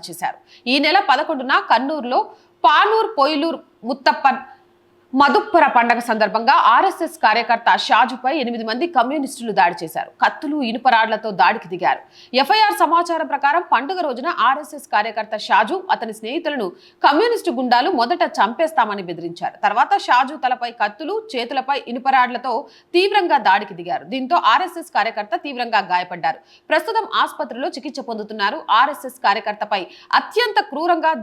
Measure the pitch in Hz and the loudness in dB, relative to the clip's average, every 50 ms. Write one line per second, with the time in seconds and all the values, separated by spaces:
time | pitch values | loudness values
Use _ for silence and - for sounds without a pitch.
0 | - - 165 - 185 131 - - _ _ - - _ 240 262 294 285 302 339 403 | -8 -14 -12 -8 -8 -8 -8 -10 _ _ -20 -10 _ 0 0 2 2 4 4 2
1 | 392 - 254 269 311 320 320 262 247 254 302 370 - - 247 226 269 277 320 294 | 4 4 2 2 2 -2 -4 -4 -2 0 0 0 2 2 2 2 2 -2 -4 -6
2 | 233 247 254 370 440 - - _ _ _ _ _ - 294 302 339 392 415 440 440 | -4 -2 -2 -2 -2 -4 -10 _ _ _ _ _ 2 4 4 6 4 4 2 0
3 | 440 - - 285 269 294 311 285 320 330 330 - - _ _ _ - 226 269 - | 0 -2 0 0 0 0 2 0 -2 -4 -4 -8 -12 _ _ _ -8 -8 -8 0
4 | - 302 285 - - 269 240 - - - - _ _ _ _ _ _ _ _ _ | 0 0 0 2 2 0 0 0 -6 -14 -20 _ _ _ _ _ _ _ _ _
5 | _ _ - 262 285 285 - 415 427 - - 339 302 269 - 240 233 233 233 233 | _ _ 2 4 4 4 4 2 0 2 4 4 4 6 4 2 4 4 2 0
6 | 233 - 226 220 214 196 185 220 226 240 302 339 - 208 233 262 - 381 - - | 0 -2 0 0 0 0 0 0 2 4 4 4 6 6 6 6 4 2 0 -2
7 | 339 302 - - - 220 202 233 226 226 233 226 - 220 185 208 - - 240 214 | -6 -8 -4 0 2 2 2 2 2 0 0 2 4 2 2 2 2 2 4 4
8 | 247 233 262 - - 254 311 311 247 240 233 226 214 220 226 247 339 349 - 247 | 4 2 -2 -4 -4 -2 -2 -2 -2 -4 -4 -6 -6 -6 -4 -4 -4 0 0 0
9 | 233 254 294 311 269 - - - 233 226 196 196 180 175 170 - 170 156 - - | 0 0 -2 -4 -4 -6 -8 -10 -8 -2 0 2 2 2 0 -4 -10 -8 -8 -8
10 | - - - _ - 214 - - - 285 302 302 262 226 220 247 240 254 233 220 | -8 -8 -4 _ 0 0 0 -2 -6 -6 -4 -4 -4 -4 -4 0 2 4 4 4
11 | 226 220 226 202 220 220 196 175 185 185 220 220 - 165 185 170 180 151 135 - | 4 2 -2 -4 -6 -8 0 2 2 2 2 0 -6 -10 -8 -4 -2 -2 -2 -2
12 | - _ _ - - _ - 254 277 277 415 440 427 403 - - 349 302 339 339 | -6 _ _ -20 -18 _ 0 0 2 2 2 2 2 2 2 2 2 2 2 0
13 | 349 339 330 320 311 262 285 277 277 285 294 349 359 - 269 226 269 277 381 370 | 0 0 -2 -4 -4 -4 -4 -2 0 0 2 0 0 2 0 0 0 -2 -4 -4
14 | 339 294 247 233 247 339 339 - 220 247 269 294 302 294 302 285 - - - 208 | -4 -4 -4 -4 -6 -6 -2 0 2 0 0 0 -4 -12 -16 -18 -10 -2 -2 0
15 | 214 226 214 226 214 214 226 214 - - 214 202 220 208 339 381 - - - - | 0 0 -4 -6 -8 -6 -8 -10 -2 2 2 2 2 2 -2 -6 -2 -2 -2 -2
16 | 233 220 208 220 220 220 269 330 330 302 294 262 208 175 - - - - _ _ | -2 -8 -10 -10 -10 -8 -8 -6 -4 -4 -4 -4 -6 -6 -8 -12 -20 -20 _ _
17 | - 277 277 311 453 480 466 392 - 349 247 254 254 247 240 240 269 381 370 247 | 2 4 4 4 4 2 0 0 -2 -4 -2 -2 0 2 2 2 4 2 0 0
18 | 233 240 359 349 339 302 - 262 202 208 240 - 330 311 320 262 226 208 202 202 | 0 0 0 -2 -2 -2 0 0 0 0 2 -2 -2 0 2 0 0 0 -2 -6
19 | 185 170 170 170 170 175 170 - 170 123 - - - 202 202 233 285 - 403 392 | -6 -8 -10 -8 -10 -10 -10 -8 -8 -8 -6 -2 -2 0 2 2 2 2 0 -2
20 | - - 262 247 262 254 311 - 285 254 247 247 240 233 226 - 208 208 208 - | 2 2 2 2 2 0 -4 -4 -4 -2 -2 -2 -6 -8 -4 -4 -4 -4 -4 -8
21 | 320 294 403 440 220 - - 240 240 240 285 262 254 269 285 262 - 233 233 254 | -8 -8 -6 -8 -8 -8 -6 -6 -6 -4 -4 -6 -4 -2 -4 -4 -4 -8 -10 -4
22 | 262 269 262 262 247 240 247 233 247 254 226 233 285 - - _ _ _ - 349 | -2 2 2 2 2 2 -2 -6 -6 -4 -4 -4 -6 -8 -16 _ _ _ 0 2
23 | 381 403 427 415 359 320 311 269 202 202 196 208 208 202 190 170 170 175 170 - | 2 4 2 2 2 2 2 2 4 4 2 2 0 -4 -10 -12 -8 -6 -6 -6
24 | 139 165 233 262 262 254 349 339 - 214 233 277 370 349 349 339 320 - - 226 | -6 -6 -6 -6 -2 0 0 2 4 4 4 4 2 -2 -6 -12 -14 -6 -4 -2
25 | 208 226 220 220 208 - 330 359 - 294 262 240 240 233 220 208 196 175 180 180 | -2 -2 -4 -6 -6 -6 -6 -6 -6 -8 -6 -6 -4 0 0 0 0 0 -2 -2
26 | 185 180 180 170 165 165 160 - - _ _ _ _ - 302 330 320 453 - 453 | -2 -4 -8 -4 -4 -4 -4 -4 -12 _ _ _ _ -2 -2 0 0 0 -2 -4
27 | 403 - - 214 277 311 - - - 226 220 233 277 359 - 262 - 294 240 269 | -4 -2 -2 -2 -2 -2 -2 -8 -10 -8 -8 -8 -8 -8 -8 -8 -12 -12 -12 -12
28 | 214 - 226 214 214 208 214 214 202 208 254 320 - - 202 226 269 294 285 285 | -10 -10 -10 -10 -10 -10 -6 -4 -4 -2 -4 -4 -2 2 4 4 4 2 0 -6
29 | - 254 - - - 208 202 220 214 214 208 208 - - 214 196 175 - - - | -12 -14 -12 -2 0 0 0 0 -2 -6 -6 -6 -4 -4 -4 -4 -4 -8 -14 -20
30 | - _ - 254 269 - - 427 480 453 427 427 392 - 269 285 330 349 349 330 | -6 _ 0 0 0 0 0 0 0 2 2 0 -2 -2 -6 -4 0 0 0 2
31 | 302 320 320 240 | 2 0 -2 0